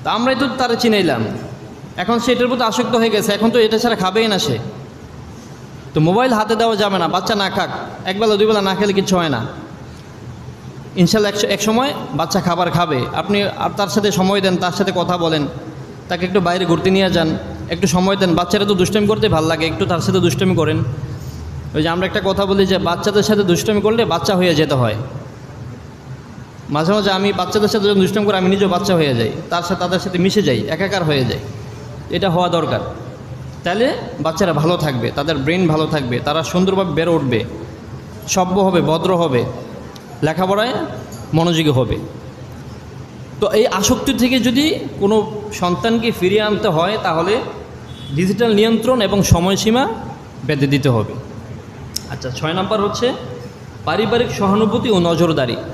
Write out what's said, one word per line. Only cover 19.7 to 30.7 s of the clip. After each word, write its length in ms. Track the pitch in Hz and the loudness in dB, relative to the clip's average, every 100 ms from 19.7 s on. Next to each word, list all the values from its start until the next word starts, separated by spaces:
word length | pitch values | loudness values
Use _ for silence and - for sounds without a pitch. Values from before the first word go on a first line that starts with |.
| 160 185 | 0 0
তার 140 | 170 | 0
সাথে 200 | 190 185 | 2 2
দুষ্টামি 340 | 175 - 185 165 | 2 2 2 4
করেন। 220 | 151 160 - - - - - - - - - | 2 2 -2 -4 -8 -10 -10 -10 -10 -10 -4
ওই 80 | 151 | -2
যে 60 | 160 | 0
আমরা 180 | 175 185 | 0 0
একটা 140 | 214 | 0
কথা 220 | 190 190 202 | 0 0 2
বলি 200 | 196 190 | 4 4
যে 120 | 185 | 2
বাচ্চাদের 440 | 175 175 208 208 | 0 0 2 2
সাথে 200 | 202 208 | 2 2
দুষ্টামি 380 | 190 175 214 208 | 4 2 2 2
করলে 240 | 202 233 | 2 2
বাচ্চা 320 | 202 165 202 185 | 2 0 2 2
হয়ে 180 | 180 | 4
যেতে 200 | 151 151 | 4 2
হয়। 200 | 139 117 104 - - - - - - - - - - - - - - - - - | 2 2 -2 -6 -10 -14 -16 -16 -14 -14 -14 -16 -18 -16 -16 -16 -18 -18 -16 -4
মাঝে 220 | 147 165 | 0 2
মাঝে 180 | 208 202 | 2 2
আমি 220 | 190 202 | 2 2
বাচ্চাদের 360 | 196 180 214 208 | 0 0 2 2
সাথে 200 | 226 202 | 2 4
যখন 120 | 196 | 4
দুষ্টামি 260 | 185 202 208 | 4 2 2
করি, 100 | 196 | 2
আমি 140 | 180 | 2
নিজেও 180 | 196 196 | 2 2
বাচ্চা 260 | 175 190 | 2 2
হয়ে 200 | 175 147 | 2 4
যাই, 160 | 117 113 156 160 | 2 0 -4 -4
তার 120 | 170 | -4
সাথে, 180 | 175 190 | -2 -4
তাদের 200 | 180 180 | 0 -2
সাথে 180 | 190 180 | -2 0
মিশে 240 | 190 208 | 2 2
যাই, 180 | 151 120 | 2 0
একাকার 440 | - | -2